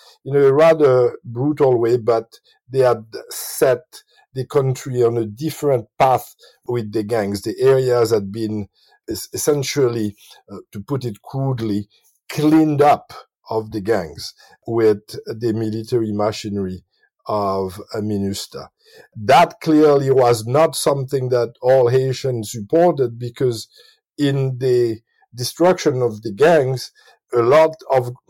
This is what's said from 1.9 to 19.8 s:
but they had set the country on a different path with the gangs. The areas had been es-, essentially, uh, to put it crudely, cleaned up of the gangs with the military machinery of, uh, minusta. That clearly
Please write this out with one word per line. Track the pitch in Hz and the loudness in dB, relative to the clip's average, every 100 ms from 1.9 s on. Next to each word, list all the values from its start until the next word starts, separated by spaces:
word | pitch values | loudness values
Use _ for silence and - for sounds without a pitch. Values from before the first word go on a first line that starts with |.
| 123 | 0
but | 110 113 113 - _ _ _ | 0 -2 -2 -18 _ _ _
they | 131 | 0
had | 127 113 110 - - | 2 0 -4 -18 -16
set | - - - 139 123 _ - _ _ _ | -14 -10 -2 0 0 _ -20 _ _ _
the | 131 123 | -10 -4
country | 143 131 127 143 123 | -2 0 -4 -4 0
on | 117 117 | 0 0
a | 110 | -6
different | 107 160 - 147 127 107 - | -6 -8 -4 0 0 -2 0
path | 135 123 - _ _ _ - | 2 2 -2 _ _ _ -6
with | 120 107 | -6 -4
the | 110 | -6
gangs. | 104 113 98 101 | -2 -2 -2 -4
The | 113 - | -8 0
areas | 131 135 127 120 110 | 2 2 2 2 2
had | 110 98 | 0 -2
been | 110 110 107 98 _ _ _ - | -8 -6 -6 -10 _ _ _ -12
es-, | 104 - | -10 -10
essentially, | 185 - 147 135 147 127 117 104 - - - _ | -6 -2 -2 -2 0 0 0 -6 -8 -20 -20 _
uh, | 98 - | -20 -16
to | 104 | -16
put | 98 135 127 | -8 -8 -8
it | 101 | -12
crudely, | - 135 135 123 113 101 104 _ _ _ - | -12 -8 -6 -4 -4 -6 -8 _ _ _ -12
cleaned | - 151 160 156 143 | -2 2 4 2 2
up | 147 - - - - _ - | 4 4 -2 -20 -20 _ -8
of | 113 110 | -8 -6
the | 107 | -8
gangs | 98 107 82 - - - _ _ - | -2 -2 -2 -12 -16 -18 _ _ -6
with | 117 110 104 - - - | 2 2 2 -4 -16 -14
the | 110 117 | -8 -4
military | 110 110 110 110 120 110 | -2 -4 -6 -4 -2 -2
machinery | 104 107 104 107 101 92 92 _ _ _ _ - | -2 -4 -4 -8 -6 -6 -10 _ _ _ _ -6
of, | 107 98 95 95 92 - | -4 -2 -4 -6 -8 -12
uh, | 113 | -8
minusta. | 104 104 98 98 - 67 - _ _ - - 113 | -6 -4 -4 -6 -10 -16 -18 _ _ -20 -20 -12
That | 104 143 165 - | 2 4 4 0
clearly | 160 151 | 2 4